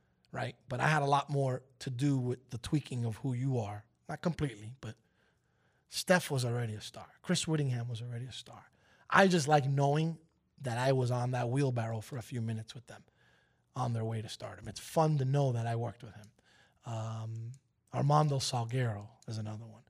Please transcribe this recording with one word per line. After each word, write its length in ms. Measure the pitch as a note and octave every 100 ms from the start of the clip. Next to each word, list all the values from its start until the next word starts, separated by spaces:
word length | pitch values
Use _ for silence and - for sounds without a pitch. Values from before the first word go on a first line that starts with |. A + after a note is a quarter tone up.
| _ _ _
right? 220 | B2+ B2 - -
But 120 | B2
I 80 | C#3
had 140 | D#3
a 40 | C#3
lot 240 | C#3 C#3
more 320 | C#3 C3 B2+ - _
to 100 | C#3+
do 280 | B2 C#3+ C3+
with 320 | B2 - -
the 80 | A#2
tweaking 460 | - D3+ - B2
of 120 | A#2 G#2
who 160 | C3+
you 260 | A#2+ C3+ B2+
are. 260 | G#2 G#2 - _ -
Not 140 | D#3
completely, 520 | F3+ D3+ D3 G#2+ G#2+ C3
but 140 | A2+ - _ _ _ _ _ _ _ _ _
Steph 420 | - - F3+ -
was 140 | C3+
already 300 | A#2+ A#2+ A2+
a 60 | G#2+
star. 260 | - - - _
Chris 240 | - F3 -
Whittingham 420 | D#3 C3+ A#2+ A#2+
was 140 | A2+
already 240 | A#2+ A#2+ B2+
a 60 |
star. 300 | - - - - _ _ _ -
I 160 | F#3 G3
just 200 | F3 C3+
like 220 | D3+ C3+
knowing 480 | C#3 C#3+ D3+ D#3+ D#3+ _ _ _ _
that 160 | C3 A#2
I 140 | C3
was 180 | C3+ A#2+
on 220 | B2 B2
that 160 | B2 A#2+
wheelbarrow 520 | C3+ C#3 B2 A2+ A2+
for 160 | - C3
a 60 |
few 180 | - B2
minutes 340 | A2+ A2 A2
with 120 | B2+ -
them 160 | - - _ _ _ _ _ _
on 180 | C3 B2
their 120 | A#2
way 180 | A2+ A2+
to 60 | G#2
stardom. 400 | - - - G#2
It's 120 | -
fun 380 | - E3+ D#3 D3
to 60 |
know 280 | C3 C#3+ C3+
that 140 | A#2 A#2
I 100 | A#2
worked 260 | A#2 -
with 120 | A2
him. 120 | G#2 G#2 _ _ _ _ _ B2
Um, 680 | A2+ A2+ A2+ A2+ A2+ A2+ C3+ _ _ _
Armando 420 | B2+ C#3 D3+ D3+ C3+
Salguero 680 | - B2 A2+ C3 A#2+ G#2 G#2 - -
is 100 | A2
another 260 | G#2+ G#2+ A2+
one. 160 | G#2+ _